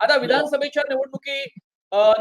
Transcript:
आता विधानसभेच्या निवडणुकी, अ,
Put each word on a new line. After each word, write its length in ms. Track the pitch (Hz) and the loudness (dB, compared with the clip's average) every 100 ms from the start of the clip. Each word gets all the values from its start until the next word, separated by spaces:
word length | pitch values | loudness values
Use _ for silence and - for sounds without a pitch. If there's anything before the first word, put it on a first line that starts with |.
आता 160 | 226 285 | 0 2
विधानसभेच्या 680 | 240 269 294 277 285 294 285 | 2 0 0 -2 -4 -4 -4
निवडणुकी, 720 | 262 269 262 277 277 269 - _ _ - | -4 -6 -10 -8 -8 -8 -14 _ _ -6
अ, 200 | 202 214 220 | 2 4 4